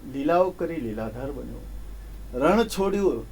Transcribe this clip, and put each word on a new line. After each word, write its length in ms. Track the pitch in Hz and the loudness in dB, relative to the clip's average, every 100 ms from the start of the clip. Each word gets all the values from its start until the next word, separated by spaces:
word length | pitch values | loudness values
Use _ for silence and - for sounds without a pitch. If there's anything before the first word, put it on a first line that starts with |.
| - | -8
લીલાઓ 360 | 135 147 175 185 | -2 4 6 4
કરી 260 | - 156 160 | 2 -4 -4
લીલાધર 560 | 117 107 110 107 135 | -4 -4 -6 -6 -6
બન્યો, 300 | 147 123 117 - - - - - - - 123 | -6 -8 -10 -10 -10 -10 -12 -12 -12 -8 2
રણ 240 | 147 208 | 4 6
છોડ્યું 640 | 220 - 196 202 196 117 104 | 4 2 2 4 2 0 -6